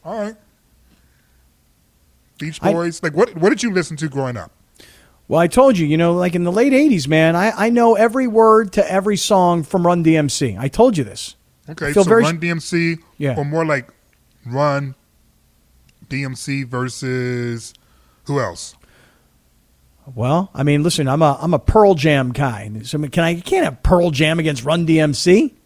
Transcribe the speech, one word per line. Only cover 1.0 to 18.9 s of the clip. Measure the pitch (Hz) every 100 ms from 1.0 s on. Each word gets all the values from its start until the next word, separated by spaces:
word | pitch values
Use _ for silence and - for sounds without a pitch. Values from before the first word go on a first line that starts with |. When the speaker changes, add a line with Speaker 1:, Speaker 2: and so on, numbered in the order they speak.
| _ _ _ _ _ _ _ _ _ _ _ _ _ _
Speaker 1:
Beach | 151 156
Speaker 2:
I | -
Speaker 1:
Boys. | 165 170 165
Like, | 165
what, | 151 - 165
what | 180
did | 294
you | 240
listen | 185 156 151
to | 156
growing | 135 131 113
up? | 82 _ _ _ - _ _ _ -
Speaker 2:
Well, | 156
I | 170
told | 240 269 196
you, | 151
you | 156
know, | 170
like, | 175 180
in | 175
the | 175
late | 196 269
eighties, | 262 302 190 135
man, | 156 160 170
I, | 214 196 220
I |
know | 240 233 208
every | 226 247 254
word | 220 220 220 214
to | 208 -
every | 190 202 202
song | - 196 180 170
from | 151 185 170
Run-D | 175 160 160
M | 143
C. | - 131 95
I | 135
told | - 247 180
you |
this. | 107 98 - - _ _ -
Speaker 1:
Okay, | 156 147
Speaker 2:
I |
feel | 147
Speaker 1:
so | 185
Speaker 2:
very | 226
Speaker 1:
Run-D | 160 165 170
M | 165
C | - 170 165 165 _ _
Speaker 2:
Yeah. | 143 117
Speaker 1:
or |
more | 143 160 160
like | 139 123 _ _ _ _ _ 120
Run-D | 127 147 139 139 131 _ _ _ _ _ _ _ _ _ _ - 135
M | 135
C | 123 - 139
versus | 127 123 127 - 131 127 123 123 120 117 - _ _ _ _ _
who | - 143
else? | 107 85 - _ _